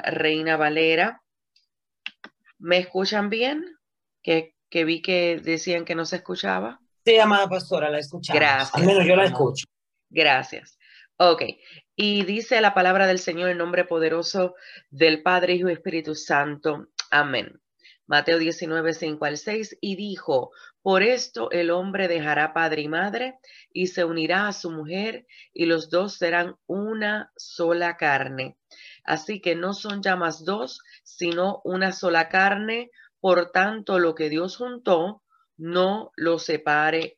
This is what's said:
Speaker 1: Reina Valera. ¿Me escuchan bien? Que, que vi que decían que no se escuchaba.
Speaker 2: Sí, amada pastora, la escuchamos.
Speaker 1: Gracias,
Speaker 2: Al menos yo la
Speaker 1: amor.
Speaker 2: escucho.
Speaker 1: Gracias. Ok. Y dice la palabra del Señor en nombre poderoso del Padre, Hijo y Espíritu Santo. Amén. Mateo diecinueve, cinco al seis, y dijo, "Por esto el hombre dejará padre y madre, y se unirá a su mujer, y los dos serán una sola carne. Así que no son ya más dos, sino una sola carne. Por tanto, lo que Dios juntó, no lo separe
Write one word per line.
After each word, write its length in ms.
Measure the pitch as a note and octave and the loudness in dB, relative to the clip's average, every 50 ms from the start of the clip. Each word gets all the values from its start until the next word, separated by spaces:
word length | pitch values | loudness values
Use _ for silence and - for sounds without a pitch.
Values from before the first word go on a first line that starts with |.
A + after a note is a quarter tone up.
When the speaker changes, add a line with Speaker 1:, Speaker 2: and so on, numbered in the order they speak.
| - | -4
Speaker 1:
Reina 520 | - E3 - D#3 D#3 D#3 D#3 D#3+ D#3+ D#3+ | -4 -2 0 0 0 0 0 0 0 2
Valera. 680 | D#3 D#3 D3+ D3+ D#3+ D#3+ D#3+ D#3+ E3 F#3+ A3+ A#3 - _ _ _ _ _ _ _ _ _ _ _ _ _ _ _ _ _ - - _ - - _ _ _ _ _ _ | 2 2 0 2 2 2 4 4 4 2 0 -2 -6 _ _ _ _ _ _ _ _ _ _ _ _ _ _ _ _ _ -20 -20 _ -20 -20 _ _ _ _ _ _
¿Me 180 | D3+ E3+ F3 | -2 2 2
escuchan 520 | F3+ F3+ F3+ - F#3 G3 F#3+ G#3+ G#3 G3+ G3+ | 2 2 0 -2 -2 -2 0 0 -2 -2 -2
bien? 360 | A3+ A3+ A#3+ C4+ D4+ D#4 F4 F4+ D#4+ _ _ _ _ _ _ _ _ _ | -2 -2 -2 -2 -2 -4 -8 -12 -16 _ _ _ _ _ _ _ _ _
Que, 340 | - - E3 D#3+ D#3+ D#3+ _ _ _ _ | -2 0 0 0 0 -4 _ _ _ _
que 140 | - E3+ D#3+ | -4 -2 -2
vi 180 | D#3+ E3 D#3+ | -2 -2 -4
que 380 | E3 F#3 F#3 F3 F3 E3+ E3+ D#3 D3+ | -2 -2 0 0 2 0 -2 -2 -2
decían 400 | E3 E3 D#3+ - F#3 F3 E3+ E3 | -4 -4 -2 -2 -4 -4 -4 -4
que 100 | - E3+ | -4 -6
no 100 | E3 E3 | -6 -4
se 120 | D#3 F#3 | -4 -6
escuchaba. 640 | F3+ - - F#3 - G3 G3 F#3 F#3 G3+ - - - _ _ _ _ _ | -8 -8 -8 -8 -6 -4 -4 -2 -2 -4 -8 -10 -14 _ _ _ _ _
Speaker 2:
Sí, 120 | A#3 A3+ | 6 6
amada 300 | A3 G#3+ G#3+ G3+ G3 G3 | 8 8 6 6 4 2
pastora, 420 | F3 F#3 F#3 - - F#3+ D#3 D3+ D3+ | 2 -2 -4 -4 -4 -2 -2 -2 -2
la 100 | D3 D3+ | -2 -4
escuchamos. 400 | C#3+ - F3 F3 F3 - D3+ D3+ | -6 -8 -12 -12 -6 -2 0 2
Speaker 1:
Gracias, 360 | D3+ C#3+ C#3 C3+ C3 - - | 4 4 2 2 0 -2 0
Speaker 2:
Al 100 | - F3+ | 2 4
menos 200 | F#3+ G3+ F#3+ F3 | 6 6 6 6
yo 100 | F3 F#3 | 6 6
la 80 | F#3+ G3 | 6 4
Speaker 1:
amor. 100 | F3+ - | 4 2
Speaker 2:
escucho. 320 | D3 C3+ - - - - - _ _ _ _ _ _ _ _ | 2 0 0 0 -4 -10 -12 _ _ _ _ _ _ _ _
Speaker 1:
Gracias. 640 | - D#3+ D#3 C#3+ C3+ C3 - - - - - - _ _ _ _ - - - _ _ | -2 2 4 4 4 2 0 -4 -12 -16 -18 -20 _ _ _ _ -20 -20 -20 _ _
Ok. 240 | - F3+ F3 D#3+ - B2 A2 - - _ - - D3+ _ _ _ | 4 6 6 6 4 0 -4 -6 -12 _ -20 -20 -20 _ _ _
Y 280 | - G#3 G#3 G#3 G3+ F#3+ | -2 0 2 2 0 0
dice 380 | F3+ G3+ A3+ A3 - B3+ A3 | 0 -2 -4 -2 0 2 4
la 140 | A3 - - | 4 4 4
palabra 320 | F#3 F3+ F#3 F#3 F#3+ G3 | 4 4 4 4 4 4
del 100 | F#3 F#3 | 4 2
Señor 320 | F3+ - F3+ D#3+ E3+ F3+ F3+ | 0 -2 -4 -4 -2 -2 -2
en 80 | F3+ | -2
nombre 260 | E3+ E3+ F3 F3 F3+ F3 | -2 -2 0 0 0 0
poderoso 680 | - E3+ E3 D#3+ D#3+ D#3+ E3+ E3 - - F#3+ F#3 F3+ F3+ - - - - - - _ | 0 0 0 0 0 0 -2 -2 -2 -2 0 -2 -2 -4 -10 -18 -20 -20 -20 -20 _
del 320 | C#3+ C3+ D#3+ D#3+ D#3 D3+ - | 0 4 4 4 4 2 2
Padre, 320 | F3+ F3+ F3+ F3+ F3 F3+ | 2 2 4 2 2 0
Hijo 140 | F3 F#3 F3+ | 0 0 -2
y 40 | E3 | -2
Espíritu 400 | D#3+ - F#3+ E3 E3 D#3 D#3 D#3 | -4 -6 -6 -6 -6 -6 -6 -8
Santo. 760 | - - - D#3 C#3+ C#3+ D3 D3 D3 - D#3 C#3+ - D#3+ - _ - - - | -8 -4 0 0 0 0 -2 -4 -4 -4 -4 -4 -4 -10 -12 _ -14 -6 0
Amén. 500 | - D3 D3 C#3 B2+ A2 F#2+ - - _ _ _ _ _ _ - - _ _ | 2 2 2 2 -2 -4 -4 -6 -12 _ _ _ _ _ _ -20 -20 _ _
Mateo 320 | - D3 D3 - E3 E3 | 0 0 2 4 4 2
diecinueve, 560 | E3 D#3+ E3 E3 - F3 D#3+ D#3+ E3 D#3 E3 D#3 | 2 2 0 -2 -4 -6 -4 -4 -2 -2 -2 -2
cinco 320 | D#3+ E3+ D#3 D3+ D3+ D3+ | -2 -6 -6 -6 -4 -4
al 120 | C#3+ D3 | -4 -4
seis, 400 | D3 - G#3+ G#3+ A3 G#3+ G#3 - - | -6 -6 -6 -6 -6 -6 -8 -10 -8
y 160 | - G3+ F#3+ | -6 -6 -6
dijo, 560 | F3 G#3 G#3 F#3 - - E3 C#3+ B2 A#2 - - - - - _ _ | -6 -6 -8 -10 -8 -4 -2 0 0 -2 -4 -10 -20 -20 -20 _ _
"Por 220 | _ G3 F#3+ F#3 G3+ | _ 2 2 4 4
esto 460 | A#3 B3+ A#3+ - - - A#3 - - | 4 2 0 -2 -8 -8 -8 -6 -4
el 200 | - F3 E3+ E3+ | -2 -2 0 0
hombre 380 | F3 F3+ F#3 G3 F#3+ G3 F#3+ F3 | 0 -2 -2 -4 -4 -2 -2 -2
dejará 440 | E3+ E3 D3 D3+ D3+ D3 D3+ D3+ - | -2 -2 0 0 0 2 0 0 0
padre 280 | E3 E3 D#3+ D#3 D#3 | 0 0 0 0 -2
y 80 | D3 D3+ | -4 -4
madre, 500 | D#3+ E3+ F#3+ G#3 G3+ A#3+ B3+ C4 B3+ _ _ - - - - _ | -4 -2 -2 -4 -4 -6 -6 -8 -10 _ _ -20 -20 -20 -20 _
y 160 | _ F3+ F#3 | _ -4 -4
se 160 | F3+ - F#3 E3+ | -2 0 -2 -2
unirá 460 | E3 E3 E3 D#3+ D#3+ F3+ G3 G#3 G#3 | -2 0 -2 -2 0 0 0 0 -2
a 40 | G3+ | -4
su 180 | - - E3+ | -6 -8 -10
mujer, 540 | E3 D#3 D#3 D3+ F3+ G3 G#3 A3+ A3+ - - _ - - - _ _ | -10 -10 -10 -8 -6 -6 -6 -6 -8 -12 -16 _ -20 -20 -20 _ _
y 120 | - E3+ | -2 2
los 220 | E3 E3 D#3+ D#3 D#3 | 2 2 0 0 0
dos 260 | E3+ F3 G3+ G3+ - | 0 0 0 0 -2
serán 420 | - F#3 E3 F3 F3 F3 F#3 F3+ - _ | -4 -2 0 0 0 0 -2 -6 -12 _
una 640 | - F3 G3 G#3 A3 A3 G#3+ G#3 G#3 G#3+ G#3+ - - _ | -6 -6 -4 -4 -4 -4 -4 -4 -4 -4 -4 -8 -12 _
sola 580 | - - - - - E3+ E3 E3+ F3 F3 E3+ E3+ | -20 -20 -16 -6 -2 0 0 2 2 0 -2 -2
carne. 640 | - D#3+ D3 C#3 C3+ C3+ C3+ C3+ C3 C3 - - _ _ _ - - - - - - _ | 0 0 2 2 2 0 -4 -6 -8 -8 -10 -12 _ _ _ -20 -20 -20 -20 -20 -10 _
Así 340 | - D#3+ D#3 - - G#3+ F#3+ | -4 -4 -2 -4 -8 -10 -4
que 160 | - F3 E3 | -2 -2 -2
no 180 | E3+ F3 F#3+ G3+ | -2 -2 -4 -6
son 300 | G3 - G#3 G3+ G3+ F#3+ | -6 -8 -8 -8 -4 -2
ya 140 | G3 F#3 | -2 0
más 260 | F3+ E3+ D#3+ D#3 D#3+ D#3 | 0 0 -2 -4 -4 -6
dos, 380 | F3 G3+ G#3+ B3+ C4 - - _ _ - - _ | -6 -4 -4 -6 -8 -12 -16 _ _ -20 -20 _
sino 580 | - - - F3 E3+ E3+ F3 F#3 G3 - - - | -20 -10 -6 -4 -2 -2 0 -2 -2 -2 -4 -6
una 300 | - F#3 F#3 F#3+ F#3+ F3+ | -6 -2 0 0 -2 -2
sola 340 | - G3 F3 E3 E3 D#3+ | -2 -2 0 2 2 0
carne. 640 | E3 F#3 F#3 F#3+ G3 G3+ G3+ G#3+ A3 A3+ A#3 A#3+ A#3+ _ - - _ _ _ | 2 2 2 2 2 2 0 -2 -4 -6 -6 -6 -10 _ -20 -20 _ _ _
Por 300 | - F#3 F3+ F3 E3+ F3 | 2 4 4 4 2 2
tanto, 480 | - F#3 F#3+ G#3 A3 A3 G3+ - G3 F3+ | 0 0 0 0 -2 -6 -4 0 2 2
lo 160 | F3 E3 D#3+ | 2 2 0
que 140 | D#3+ D#3 D3+ | -2 -4 -2
Dios 280 | D#3 D#3+ F3+ F#3+ - | -2 -2 -4 -4 -6
juntó, 640 | - A#3+ B3 B3 A#3+ - G#3 F3+ D#3+ E3+ G3 G#3+ - _ _ _ _ _ _ _ | -8 -10 -10 -10 -6 0 2 2 2 2 -2 -6 -10 _ _ _ _ _ _ _
no 560 | - D#3+ E3+ F3 F3+ F#3 F#3+ G3+ A3 - - _ | -14 -10 -2 0 2 2 2 0 -2 -6 -10 _
lo 220 | - D#3+ E3 E3+ D#3+ | -4 0 0 0 0
separe 760 | - - D#3 D3+ - D3+ D3 D3+ D3+ D#3 D#3+ E3 D#3+ - - | 0 -4 -4 -2 0 0 2 2 2 2 0 0 -2 -6 -8